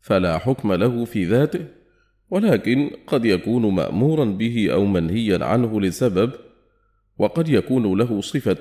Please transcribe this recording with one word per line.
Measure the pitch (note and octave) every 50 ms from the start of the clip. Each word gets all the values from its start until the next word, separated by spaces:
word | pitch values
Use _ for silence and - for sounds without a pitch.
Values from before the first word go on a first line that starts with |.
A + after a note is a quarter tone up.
فلا | _ - G#2+ F#2+ F#2 F2 D#2+ D#2
حكم | - B2 C3+ - - G#2+ F#2+
له | E2+ G2 B2 B2 A#2 A#2
في | A#2 - A2 F2+
ذاته، | E2+ G#2 B2 C#3+ D3+ - F3 E3 D3 - _ _ _ _ _ _ _ _ _ _ _
ولكن | F#3+ F#3+ G#3+ A3 D3+ G2+ - G#2 A#2+ C3+ D3 C#3+ - - -
قد | - - C3+ A#2
يكون | A2+ G2 F2 - G2+ A#2 B2 A2+ G#2 F#2+
مأمورا | F#2 C#2+ G1+ - F2+ B2 D3 D#3+ D#3 C#3+
به | A2 G2 F#2+ A2+ A#2 A#2 A#2+ G#2 E2+ B1
أو | E2+ G2+
منهيا | G2+ G2 F2+ E2 D#2+ F2+ A2+ A#2 G#2+ F#2 E2+ D2+
عنه | B1 F#2+ A#2+ B2 A2+ A2 G#2+
لسبب، | G2 F#2 E2+ - C3 B2 F#2+ F2+ G#2 A#2+ B2+ - - - _ _ _ _ _ _ _ _ _ _ _ _ _ -
وقد | G2+ G#2 - E3 E3 D#3+
يكون | C#3+ G#2 - - B2+ B2 A2+ G2+ F#2 F#2+
له | A#2 B2 A2+ G2+
صفة | G2+ - - D3 - A2 F#2 -